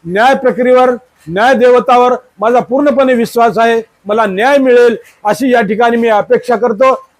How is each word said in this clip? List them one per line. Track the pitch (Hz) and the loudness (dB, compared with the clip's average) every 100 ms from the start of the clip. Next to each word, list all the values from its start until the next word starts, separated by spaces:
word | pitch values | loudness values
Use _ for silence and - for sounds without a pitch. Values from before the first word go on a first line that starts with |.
| 165 | -6
न्याय | 190 247 277 | 0 0 2
प्रक्रियेवर, | 254 202 254 254 254 240 _ _ - | -2 -2 0 2 2 -2 _ _ -10
न्याय | 175 240 | -2 0
देवतावर | 254 247 247 247 247 247 247 _ _ | 2 2 2 2 2 2 -2 _ _
माझा | 214 247 | -2 -2
पूर्णपणे | 240 262 285 269 262 | -2 -2 0 0 0
विश्वास | 240 226 233 233 185 | 0 -2 0 0 0
आहे, | 226 226 226 _ 196 | -2 -2 -6 _ -6
मला | 214 214 | -4 -2
न्याय | 185 247 285 | -2 0 2
मिळेल | 262 240 240 226 - _ | 2 4 2 0 -12 _
अशी | 208 208 262 | -6 -4 0
या | 240 | 0
ठिकाणी | 208 208 233 233 | 0 -2 0 0
मी | 233 | 0
अपेक्षा | 214 196 240 - 226 | -2 0 -2 -2 -4
करतो | 240 214 262 247 - | -2 0 0 0 -8